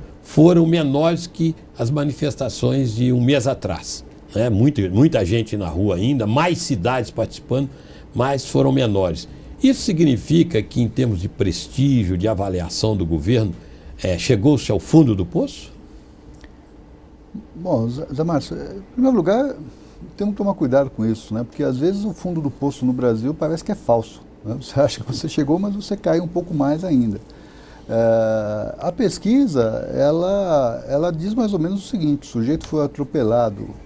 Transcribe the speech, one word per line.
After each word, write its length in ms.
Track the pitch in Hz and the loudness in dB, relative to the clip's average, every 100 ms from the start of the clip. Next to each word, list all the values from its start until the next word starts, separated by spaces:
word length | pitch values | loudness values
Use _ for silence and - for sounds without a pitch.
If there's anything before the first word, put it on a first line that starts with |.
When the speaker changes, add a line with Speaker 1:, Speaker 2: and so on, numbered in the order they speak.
| - - | -14 -18
Speaker 1:
foram 460 | - - 165 170 165 | -2 6 8 8 4
menores 600 | 170 143 139 165 170 - | 2 2 2 2 0 -4
que 280 | - 165 156 - - | -2 -2 -2 -8 -4
as 100 | 117 | -2
manifestações 1040 | 147 147 120 147 - 127 - 123 135 127 | 0 -2 -2 -4 -2 -6 -2 0 2 0
de 200 | 107 127 | 0 2
um 80 | 123 | 4
mês 260 | 120 139 113 | 4 2 2
atrás, 560 | 104 95 76 - - - - - 101 | -2 -4 -6 -8 -12 -14 -20 -6 -2
né? 140 | 120 | 2
Muito, 320 | 101 139 104 92 | 4 4 2 2
muita 320 | 98 156 139 | 4 4 4
gente 320 | 87 113 107 104 | 2 0 -2 -4
na 140 | 87 | -4
rua 260 | 80 101 90 | -2 0 0
ainda, 320 | 120 139 107 | 0 0 0
mais 300 | 127 180 170 | 2 2 0
cidades 520 | - 113 107 127 113 | -2 -2 -2 -2 -4
participando, 600 | - 110 - - 127 135 - - - - | -4 -6 -6 -4 -4 -4 -8 -20 -20 -8
mas 320 | - 131 139 - | -2 0 -2 0
foram 280 | 135 135 | 2 2
menores. 560 | 135 120 98 90 80 - - - - | 2 2 2 0 -2 -10 -18 -20 0
Isso 180 | 262 262 | 2 2
significa 800 | - 160 160 110 - 165 170 110 | 0 2 4 2 2 2 4 0
que, 200 | - 123 | -2 -2
em 80 | 113 | 0
termos 320 | - 127 90 | 0 0 0
de 80 | 95 | -2
prestígio, 880 | - 95 82 - - 139 127 90 92 | -2 -2 -2 -4 0 2 2 2 0
de 100 | 107 | 0
avaliação 680 | 95 98 90 85 - 110 101 | -2 -2 -4 -4 -2 0 0
do 80 | 85 | 0
governo, 480 | 80 82 120 104 82 - - - - | 0 2 2 0 -4 -14 -20 -20 -6
eh, 140 | 95 87 | -4 -2
chegou-se 520 | - 107 131 139 - | 0 2 4 2 0
ao 80 | 101 | -4
fundo 380 | - 156 135 101 | 4 6 6 4
do 100 | - | -2
poço? 460 | 165 277 - - - - - - - - - - - - - - - - - - 110 - 160 | -2 -4 -6 -18 -20 -20 -20 -20 -20 -20 -20 -20 -20 -20 -20 -20 -20 -20 -20 -18 -18 -16 -10
Speaker 2:
Bom, 320 | 180 131 117 | -2 0 -2
Zé, 200 | 127 - | -4 -6
Zé 100 | 135 165 | -4 0
Márcio, 320 | 151 - - | -2 -2 -10
eh, 180 | - 196 | -12 -14
em 60 | - | -8
primeiro 240 | 247 262 233 | 0 2 4
lugar, 400 | 165 226 277 - 131 - - - - - | 2 2 0 -4 -14 -20 -20 -20 -14 -6
temos 160 | 202 | -4
que 40 | 202 | -2
tomar 160 | 202 | -2
cuidado 360 | 185 143 131 135 | 0 2 2 2
com 160 | - 110 | 0 -2
isso, 280 | 107 - | -2 -4
né? 120 | 107 120 | -6 -6
Porque 180 | - | -4
às 140 | 139 127 | -4 0
vezes 260 | 170 202 | 0 -2
o 80 | 214 | -4
fundo 300 | 165 180 165 | -6 -6 -4
do 100 | 143 | -4
poço 340 | - 139 - 127 | -4 -4 -2 -2
no 60 | |
Brasil 420 | 127 123 110 127 | 0 0 0 -2
parece 300 | 156 156 165 | -4 -4 -4
que 80 | - | -6
é 40 | 202 | -4
falso, 460 | - 117 - - - - | 0 0 -2 -12 -20 -14
né? 140 | 110 131 | -10 -10
Você 200 | - 135 | -4 0
acha 200 | 143 - | 0 0
que 60 | 110 | -8
você 240 | 120 160 | -6 -4
chegou, 300 | - 143 170 | -2 0 0
mas 160 | 202 202 | -2 -4
você 200 | - 202 | -6 -4
cai 240 | 170 165 | 0 0
um 80 | 170 | 0
pouco 240 | 170 170 | -4 -2
mais 320 | 156 139 156 | 0 0 0
ainda. 380 | 185 135 113 98 - - - - - - - | 2 2 2 -2 -10 -20 -20 -20 -20 -18 -4
Eh, 880 | 113 113 113 110 110 104 107 - - | 2 4 4 2 0 -2 -4 -6 -6
a 120 | 156 | -6
pesquisa, 720 | 175 208 - 196 262 262 135 113 117 - | 0 0 0 2 4 4 2 2 0 -2
ela, 920 | 131 143 165 180 202 185 147 123 117 123 | 2 2 2 2 0 2 2 2 -2 -2
ela 240 | 139 175 | 0 0
diz 240 | 156 190 226 | -2 -2 0
mais 180 | 214 | 0
ou 60 | 190 | 0
menos 260 | 165 196 - | -2 -4 -6
o 20 | |
seguinte: 360 | 196 151 143 | -2 0 -2
o 20 | - | -4
sujeito 400 | 120 113 156 - | -2 0 -2 -2
foi 180 | 156 | -2
atropelado 840 | 143 143 139 156 110 120 113 101 107 - | -2 -4 -4 0 2 2 0 -2 -10 -14